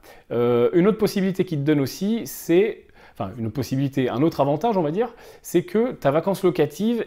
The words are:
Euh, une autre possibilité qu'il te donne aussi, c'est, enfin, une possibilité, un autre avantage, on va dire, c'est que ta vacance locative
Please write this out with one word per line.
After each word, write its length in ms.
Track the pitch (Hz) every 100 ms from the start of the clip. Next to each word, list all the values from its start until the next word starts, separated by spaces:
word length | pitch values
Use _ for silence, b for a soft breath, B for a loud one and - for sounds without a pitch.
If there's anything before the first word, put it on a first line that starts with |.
| B B B
Euh, 380 | 120 120 120 123
une 140 | 175 190
autre 120 | 214
possibilité 460 | 208 202 190 185 -
qu'il 140 | 147
te 40 |
donne 160 | 139 147
aussi, 420 | 131 - 196 226 139
c'est, 600 | - - 170 214 - - b b
enfin, 180 | - 98 120
une 100 | 113
possibilité, 560 | 139 120 135 139 135 123
un 140 | 110
autre 180 | 160 160
avantage, 380 | 139 147 233 190
on 60 |
va 80 | 151
dire, 180 | 175 233 - B B
c'est 220 | - 170
que 300 | 180 214 247
ta 180 | - 143
vacance 320 | 202 208 185
locative 600 | 180 165 147 - 214 233